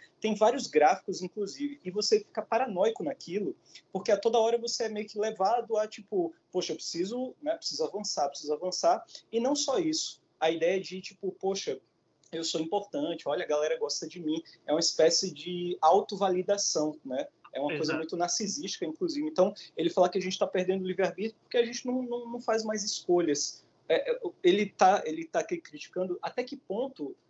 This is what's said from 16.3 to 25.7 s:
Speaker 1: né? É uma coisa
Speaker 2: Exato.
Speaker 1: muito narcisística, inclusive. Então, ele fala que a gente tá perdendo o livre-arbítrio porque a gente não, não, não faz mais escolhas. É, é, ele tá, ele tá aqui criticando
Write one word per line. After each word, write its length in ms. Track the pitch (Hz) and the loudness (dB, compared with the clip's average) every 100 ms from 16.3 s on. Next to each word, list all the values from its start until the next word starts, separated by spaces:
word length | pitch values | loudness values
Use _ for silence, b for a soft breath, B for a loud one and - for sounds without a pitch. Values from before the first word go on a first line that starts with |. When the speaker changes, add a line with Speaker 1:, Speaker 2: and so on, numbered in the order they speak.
| 185 185 196 - 160 151 151 | 0 0 0 0 0 -2 -4
Speaker 1:
né? 240 | 135 127 - _ - | -6 -6 -6 _ -12
É 80 | 131 | -6
uma 80 | 147 | -4
coisa 160 | 147 | -2
Speaker 2:
Exato. 140 | 113 147 | -2 -2
Speaker 1:
muito 180 | 160 170 | -4 -4
narcisística, 680 | 175 - 208 139 190 - 160 | -2 -2 -4 -6 -8 -6 -6
inclusive. 420 | 156 175 143 151 | -4 -4 -2 -2
Então, 260 | 156 196 202 B - | 2 2 0 B -4
ele 140 | 165 | 0
fala 200 | 190 180 | 4 4
que 80 | 190 | 2
a 40 | |
gente 180 | 180 - | -2 -2
tá 80 | 185 | -2
perdendo 360 | 190 185 190 | 0 0 -2
o 40 | 185 | -2
livre-arbítrio 480 | 185 180 175 220 - | 0 0 -2 -6 -8
porque 140 | - 240 | -4 0
a 80 | 233 | 0
gente 200 | 240 247 | -2 -4
não, 160 | 254 | -4
não, 300 | 247 240 233 | -4 -8 -8
não 100 | 240 | -8
faz 220 | - 220 | -2 -2
mais 200 | 220 214 | -2 -4
escolhas. 800 | 208 - - 175 160 143 - - _ _ - | -4 -4 2 2 4 0 -2 -8 _ _ -2
É, 240 | 160 - | 0 0
é, 80 | 160 175 - | -4 -6 0
ele 260 | 180 202 208 | 4 4 2
tá, 360 | - 185 196 156 | 4 4 4 0
ele 200 | 160 160 | -6 -4
tá 140 | 170 | -4
aqui 180 | 160 170 | -4 -6
criticando 600 | - | -10